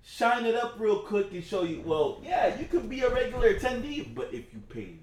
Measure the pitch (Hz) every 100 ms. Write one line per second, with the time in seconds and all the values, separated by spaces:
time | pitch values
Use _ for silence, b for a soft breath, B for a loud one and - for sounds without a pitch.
0 | - - 233 240 226 226 233 202 214 202
1 | - 202 196 180 165 190 170 147 165 156
2 | 139 - 285 349 185 - 311 339 220 262
3 | 254 254 247 - 440 392 262 240 294 294
4 | - 117 - 117 - 110 104 113 92 82